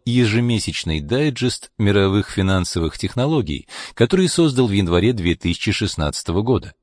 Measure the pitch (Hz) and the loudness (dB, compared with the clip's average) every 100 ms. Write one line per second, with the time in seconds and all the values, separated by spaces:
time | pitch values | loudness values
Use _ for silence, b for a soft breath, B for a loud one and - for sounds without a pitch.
0 | - 123 117 113 120 110 - 78 - 78 | 0 2 2 2 0 0 -2 -6 -4 -4
1 | 71 123 151 120 127 - - - 101 101 | -2 -2 -2 0 -4 -4 -12 -2 2 4
2 | 98 101 - - 95 95 90 87 80 - | 4 2 -2 -2 0 0 0 -2 -4 -4
3 | 98 - 135 156 82 67 - B B - | -6 -2 -2 0 -2 -6 -10 B B 0
4 | 117 190 180 - 165 127 120 98 87 87 | 2 4 2 4 2 4 2 2 2 4
5 | 107 117 87 80 90 85 - 98 101 - | 2 2 0 0 -2 -4 -2 -2 -2 -2
6 | 76 - - 87 113 110 - - | -4 -4 -4 -2 0 -2 -2 -20